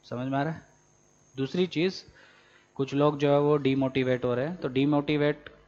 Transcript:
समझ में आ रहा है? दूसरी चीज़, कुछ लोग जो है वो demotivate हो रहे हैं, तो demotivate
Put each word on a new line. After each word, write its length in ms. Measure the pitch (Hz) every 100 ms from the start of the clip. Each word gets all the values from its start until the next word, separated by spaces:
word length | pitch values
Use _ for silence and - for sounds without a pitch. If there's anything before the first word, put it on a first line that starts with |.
| -
समझ 220 | 120 131
में 100 | 135
आ 60 |
रहा 100 | 147
है? 80 | 156 - _ _ _ _ _ _ 135
दूसरी 300 | 135 180 180
चीज़, 340 | 147 185 180 - - - _ _ _ _ -
कुछ 160 | 135
लोग 240 | 139 147 147
जो 120 | 143
है 80 | 143
वो 160 | 147 147
demotivate 640 | 135 135 131 131 127 123 123
हो 80 | 120
रहे 120 | 143
हैं, 80 | 180
तो 100 | 147
demotivate 800 | 127 143 147 147 151 147 147 - -